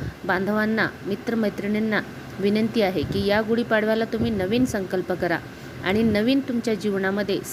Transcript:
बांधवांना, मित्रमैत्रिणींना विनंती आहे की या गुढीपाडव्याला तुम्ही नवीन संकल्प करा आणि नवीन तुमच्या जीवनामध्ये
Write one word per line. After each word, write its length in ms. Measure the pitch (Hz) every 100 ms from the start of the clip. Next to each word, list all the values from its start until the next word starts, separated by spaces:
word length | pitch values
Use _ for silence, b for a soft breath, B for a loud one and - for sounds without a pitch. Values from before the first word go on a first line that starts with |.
| B B 185
बांधवांना, 600 | 180 196 214 214 220 170 - -
मित्रमैत्रिणींना 960 | 202 - 226 208 175 196 214 220 208 - - - -
विनंती 420 | 196 214 226 226
आहे 200 | 196 185
की 240 | 135 202 196
या 160 | 202
गुढीपाडव्याला 640 | 214 226 240 220 214 220 226
तुम्ही 260 | 226 233
नवीन 340 | 214 185 233 247
संकल्प 460 | 214 180 190 180
करा 260 | 185 180 165 - B B -
आणि 200 | 165 208
नवीन 360 | 226 208 220 277
तुमच्या 340 | 269 240 233
जीवनामध्ये 680 | 214 208 196 190 202 202 190 -